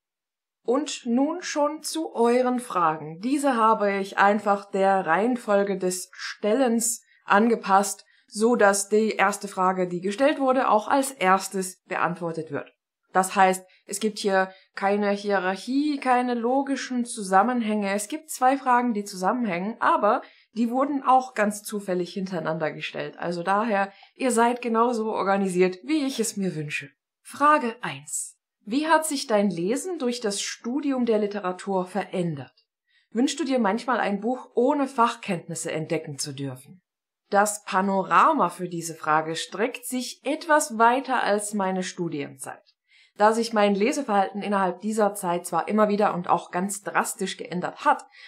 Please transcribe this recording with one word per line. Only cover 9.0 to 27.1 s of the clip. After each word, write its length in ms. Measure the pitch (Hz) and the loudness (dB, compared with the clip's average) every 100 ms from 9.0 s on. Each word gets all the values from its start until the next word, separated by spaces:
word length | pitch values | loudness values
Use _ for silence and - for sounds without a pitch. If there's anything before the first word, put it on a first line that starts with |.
| 220 | 2
erste 360 | - 190 202 196 | 2 0 0 -6
Frage, 400 | 196 185 185 180 | 0 0 2 -2
die 140 | 175 | -2
gestellt 380 | 185 202 277 277 | -4 2 2 2
wurde, 300 | 269 262 - | 2 2 4
auch 180 | 214 - | 2 2
als 240 | 285 269 | 0 0
erstes 720 | - 185 190 - 190 185 - | 0 2 2 0 -6 -6 -10
beantwortet 680 | - 185 165 175 170 165 156 | -8 -2 -2 -4 -6 -6 -6
wird. 220 | 143 - _ _ _ _ | -8 -10 _ _ _ _
Das 220 | 185 190 202 | 0 2 4
heißt, 280 | 190 185 - _ - | 4 4 -4 _ -12
es 140 | 196 | -4
gibt 180 | 220 208 | -4 -2
hier 340 | 202 190 190 - _ - | 0 2 0 -6 _ -2
keine 320 | 196 208 202 | 0 2 0
Hierarchie, 840 | 202 208 196 185 190 - 269 302 277 | -2 0 0 0 -4 -2 -2 0 0
keine 380 | 254 247 247 247 | 2 2 2 0
logischen 680 | 226 269 269 262 - 247 | 0 0 0 -4 -4 -4
Zusammenhänge. 880 | 240 226 190 190 226 247 214 214 196 | -4 -6 2 4 4 0 0 -2 -2
Es 160 | 202 - | -4 -4
gibt 220 | 311 - | -10 -8
zwei 280 | - 254 277 | 2 2 2
Fragen, 360 | 269 247 247 | 2 2 2
die 100 | 208 | -2
zusammenhängen, 720 | 202 185 185 247 220 170 202 233 | -6 -4 -2 0 -2 -4 -6 -2
aber 400 | 285 320 208 262 - _ _ | 0 2 2 0 -4 _ _
die 180 | 214 233 | -4 -2
wurden 320 | 254 285 277 | 0 0 0
auch 300 | - 262 254 | 4 2 2
ganz 300 | - 208 208 | -2 -2 -2
zufällig 500 | - 208 202 180 175 | -8 -8 -4 -4 -4
hintereinander 580 | 202 185 175 160 165 151 | -6 -6 -6 -4 -4 -4
gestellt. 480 | 156 - 151 147 - | -6 -10 -8 -10 -8
Also 240 | 170 175 | -8 -4
daher, 480 | 175 202 233 196 196 - - - | -2 0 0 0 -2 -8 -18 -4
ihr 160 | 262 | 0
seid 300 | 220 240 240 | 2 2 0
genauso 500 | 240 226 240 226 220 | -2 2 2 0 -2
organisiert, 680 | - 190 196 190 180 185 185 | -2 0 2 2 2 2 0
wie 220 | 254 311 269 | -2 -2 -2
ich 160 | 269 | -2
es 160 | 214 202 | -4 -2
mir 180 | 190 156 | -4 -4
wünsche. 320 | 151 - 139 _ _ | -6 -8 -10 _ _